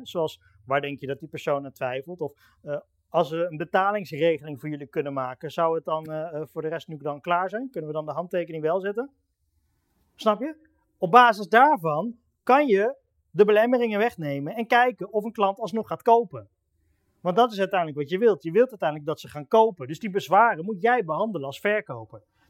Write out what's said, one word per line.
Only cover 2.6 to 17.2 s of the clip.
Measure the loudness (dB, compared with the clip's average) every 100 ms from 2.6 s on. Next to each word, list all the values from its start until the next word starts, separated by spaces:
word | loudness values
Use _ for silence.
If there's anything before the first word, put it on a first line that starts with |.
eh, | -10 -10 -10 _ _
"Als | 0 0
we | -2 -4
een | -6
betalingsregeling | -2 2 2 0 -6 0 2 2 -4 -12
voor | -10
jullie | -10 -6
kunnen | -6 -4
maken, | -4 -6 -8 -8
zou | -2 0 0
het | -4
dan, | -6 -6
eh, | -8 -8
eh, | -8 -10
voor | -8
de | -6
rest | -8 -10
nu | -10
dan | -8 -6
klaar | -2 -2 -2
zijn? | -6 -8
Kunnen | -8 -6
we | -6
dan | -6
de |
handtekening | -8 -4 -4 -4 -4
wel | -2 -2
zetten?" | -2 -6 -8 _ _ _ _ _ _ _ _ _ _ -4
Snap | -2 0
je? | -4 -10 _ _ _ _
Op | 6
basis | 8 8 4 4
daarvan | 6 6 6 0 -2 -4 -10 _ _
kan | 2 4 6
je | 2 2 -4 _ _ _
de | 4 6
belemmeringen | 6 4 2 2 0
wegnemen | 0 -2 -6 -6 -6 -8
en | 2
kijken | 4 4 0 -4
of | -4
een | -4
klant | 0 -2 -2
alsnog | -6 -6 -6
gaat | -2
kopen. | 4 4 2 -10 -18 _ _ _ _ _ _ _